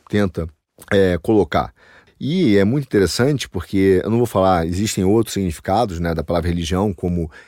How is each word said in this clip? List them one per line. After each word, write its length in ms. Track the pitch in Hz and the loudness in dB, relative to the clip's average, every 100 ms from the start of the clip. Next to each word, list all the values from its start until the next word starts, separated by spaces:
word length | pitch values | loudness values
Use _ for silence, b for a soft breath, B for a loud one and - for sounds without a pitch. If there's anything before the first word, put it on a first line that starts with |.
| _ | _
tenta, 400 | 104 101 - 82 - _ _ - | -2 0 -2 -8 -12 _ _ -2
é, 260 | 104 95 87 | 2 2 2
colocar. 560 | - 110 85 85 58 b b b b - | 2 2 2 0 -4 b b b b -10
E 360 | 123 180 151 101 | -4 0 2 4
é 80 | |
muito 200 | 98 139 | 2 0
interessante 640 | 135 104 90 - 127 143 - | -2 0 2 2 0 -2 -4
porque, 520 | 92 - 98 95 92 | -10 -4 0 2 2
eu 80 | 98 | 2
não 80 | 113 | 0
vou 80 | 120 | 0
falar, 400 | 101 95 90 82 | 2 2 2 0
existem 380 | 92 107 - | -2 -4 0
outros 300 | 92 110 113 | 2 2 0
significados, 680 | - 92 80 - 98 117 85 | -4 -6 -6 -2 0 0 -4
né, 140 | 85 | -4
da 100 | 80 | -4
palavra 240 | 76 87 87 | -4 -2 -2
religião, 440 | 87 82 92 104 | -4 -4 -2 -2
como, 380 | 92 90 87 80 B | -4 -4 -4 -6 B